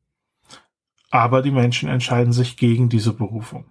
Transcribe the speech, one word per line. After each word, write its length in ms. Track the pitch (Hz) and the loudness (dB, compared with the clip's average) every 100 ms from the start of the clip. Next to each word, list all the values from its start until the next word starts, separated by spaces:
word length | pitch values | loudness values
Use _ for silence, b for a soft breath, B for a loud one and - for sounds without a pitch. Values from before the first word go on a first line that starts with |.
| _ _ _ _ B B B _ _ _ _ | _ _ _ _ B B B _ _ _ _
Aber 320 | 127 120 131 | 0 2 2
die 100 | 139 | 2
Menschen 360 | 135 123 123 123 | 2 2 0 -2
entscheiden 440 | 127 123 120 120 | -4 -2 0 2
sich 240 | 120 120 - | 2 0 0
gegen 320 | 120 117 120 | 0 2 2
diese 240 | 117 110 | 2 0
Berufung. 540 | 104 98 110 110 - - | -2 -6 -8 -12 -16 -20